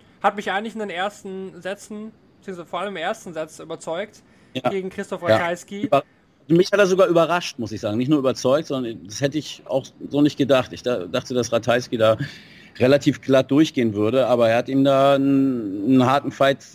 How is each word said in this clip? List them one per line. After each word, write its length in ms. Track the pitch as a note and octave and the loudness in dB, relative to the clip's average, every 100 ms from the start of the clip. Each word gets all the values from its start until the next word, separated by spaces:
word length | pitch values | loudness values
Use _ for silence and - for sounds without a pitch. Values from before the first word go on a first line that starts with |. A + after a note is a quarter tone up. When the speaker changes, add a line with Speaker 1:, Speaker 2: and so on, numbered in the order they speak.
| _ _ | _ _
Speaker 1:
Hat 140 | G3+ G#3 | -2 0
mich 140 | G3+ | -4
eigentlich 240 | F#3+ A3 | -6 -6
in 60 | A3 | -8
den 100 | G#3 | -8
ersten 680 | E3+ G3+ - G3 F#3+ F#3+ F3 | -6 -6 -8 -14 -12 -14 -12
Sätzen, 500 | F3+ G3+ - G#3+ A3 - _ _ | -12 -12 -14 -16 -16 -20 _ _
beziehungsweise 280 | - F3 D#3+ | -14 -14 -10
vor 120 | F3 | -8
allem 160 | G3+ F#3 | -8 -6
im 60 | |
ersten 300 | E3+ A3 F#3+ | -6 -8 -10
Satz 260 | D#3 D#3+ - | -10 -10 -12
überzeugt 640 | D#3+ E3 - E3 G#3+ - _ _ _ | -14 -12 -8 -8 -10 -14 _ _ _
Speaker 2:
Ja. 160 | C#3 - | -4 -2
Speaker 1:
gegen 220 | G3 F#3 | -2 -6
Christoph 320 | - G3 F#3 | -10 -10 -6
Speaker 2:
Ja. 140 | E3+ - | 0 2
Speaker 1:
Ratajski. 480 | E3+ F3 - G3+ | 0 -6 -10 -8
Speaker 2:
Über-, 200 | - C#3 - _ _ _ - | 0 0 -2 _ _ _ 0
mich 220 | E3+ - | 2 4
hat 60 | G3+ | 4
er 80 | F#3+ | 4
sogar 200 | F#3 F3 | 4 4
überrascht, 520 | E3+ D#3 F3 - - | 4 2 0 -4 -8
muss 140 | A2 | -10
ich 80 | G#2 | -6
sagen. 160 | G#2+ A2 | -4 -2
Nicht 140 | C3 | 0
nur 80 | D3+ | 2
überzeugt, 500 | C3 A2+ B2+ D3 - | 2 0 0 0 0
sondern 380 | C3+ A#2 A2+ F2+ | -6 -6 -10 -14
das 160 | G#2+ | -4
hätte 160 | C#3+ D#3 | -4 -4
ich 240 | - - | -8 -14
auch 220 | - C3 - _ - | -6 -6 -6 _ -6
so 100 | C#3+ | 2
nicht 160 | D3 - | 2 2
gedacht. 380 | C3 C3 - | 2 2 0
Ich 80 | - | -8
da-, 240 | B2 A2+ F2 | -6 -6 -4
dachte, 260 | B2+ - | -8 -4
dass 180 | B2 A2+ | -4 -2
Ratajski 440 | A#2 A2+ B2 - A#2 | -2 0 0 -2 0
da 220 | A2 A2 C#3 - - - - - | 2 2 -2 -12 -20 -20 -20 0
relativ 420 | B2+ C#3+ D3 B2+ | 2 4 2 -2
glatt 300 | - C3 B2+ | 0 0 4
durchgehen 420 | C#3 D#3 - A2+ | 2 2 0 -2
würde, 360 | G#2 G#2+ C3 A#2 | 0 0 0 2
aber 200 | A#2+ A#2 | 2 4
er 80 | A#2 | 2
hat 140 | B2 | 0
ihm 120 | C3+ | 0
da 340 | C#3 C3+ C#3 C#3 | 2 4 4 4
einen, 680 | C#3 C#3 C3+ B2 G#2 G2+ | 2 2 2 -2 -6 -4
einen 220 | G#2+ C3 B2 | 2 4 4
harten 260 | C#3+ - | 2 -2
Fight 320 | - C#3 C#3 - | 2 2 2 -6